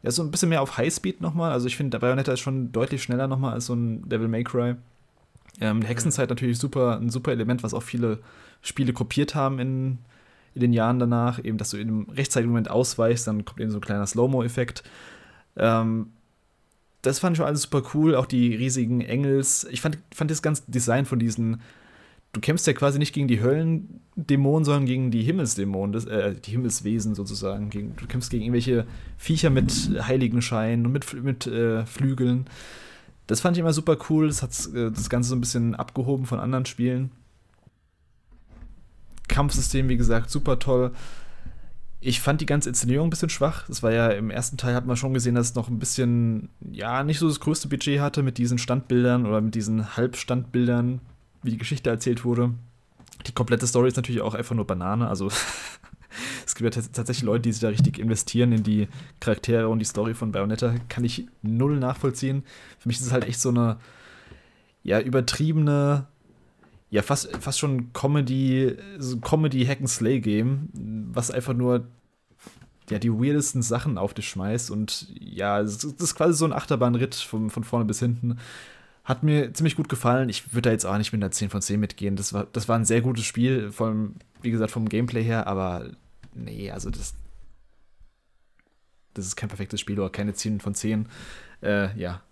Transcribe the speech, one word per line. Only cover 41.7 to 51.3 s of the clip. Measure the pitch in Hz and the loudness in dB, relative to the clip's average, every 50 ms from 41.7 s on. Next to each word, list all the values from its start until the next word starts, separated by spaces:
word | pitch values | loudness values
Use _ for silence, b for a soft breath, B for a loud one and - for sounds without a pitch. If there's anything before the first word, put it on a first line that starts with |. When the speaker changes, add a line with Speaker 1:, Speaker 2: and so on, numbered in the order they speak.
| B B - - - - | B B -8 -8 -6 -4
Speaker 1:
Ich | - 127 120 - | 0 0 0 2
fand | - 139 147 151 | 2 2 2 2
die | 156 | 2
ganze | - 147 143 143 123 | 2 2 2 2 0
Inszenierung | 120 - - 120 127 139 160 165 | -2 0 2 2 2 4 2 2
ein | |
bisschen | 160 - - 160 | 0 0 0 -2
schwach. | - - 139 151 156 - - - | 0 2 2 0 0 -2 -6 -8
Das | - - | -8 0
war | - 113 | 2 2
ja | 113 117 117 113 | 4 4 4 4
im | 104 98 110 110 | 2 2 0 -2
ersten | - - 120 - - 131 | -2 -2 -4 -4 -4 -2
Teil, | - 123 120 | -2 0 0
hat | 123 123 | 0 0
man | 123 123 | 0 0
schon | 117 127 135 131 | 0 0 0 0
gesehen, | 131 117 123 120 | 2 2 4 4
dass | 123 120 117 | 4 2 2
es | 120 | 0
noch | 123 110 120 | -2 -2 -2
ein | 120 110 | -2 -2
bisschen, | 107 - - - 127 120 120 120 117 117 113 107 - - - - - - | -2 -2 0 2 2 4 4 4 4 2 2 0 -4 -8 -14 -16 -16 -14
ja, | - - 98 113 120 131 139 | -10 -6 -4 -2 -2 0 0
nicht | 147 156 139 | 0 2 2
so | 165 160 | 2 2
das | 147 - | 2 2
größte | - 147 156 - - 135 | 0 0 0 0 0 -2
Budget | 143 135 - 151 143 143 | -4 -2 0 0 2 2
hatte | 143 143 - - | 2 2 2 2
mit | 139 131 123 123 | 0 0 0 0
diesen | 120 120 123 120 | 0 2 2 0
Standbildern | 120 - 123 135 127 - 127 123 123 123 123 123 123 | 0 0 0 -2 0 2 4 4 6 6 4 4 2
oder | 104 107 107 | 2 2 2
mit | 107 110 110 | 2 2 0
diesen | 117 104 104 110 110 107 101 - - | 0 0 0 0 0 0 -2 -2 -2
Halbstandbildern, | 120 127 123 - - - 123 127 123 117 - 127 123 120 120 120 120 123 127 127 - - - - _ _ | -2 -2 -2 -6 -4 -2 -2 -2 -2 -2 0 2 2 4 2 2 2 0 -2 -4 -8 -14 -20 -20 _ _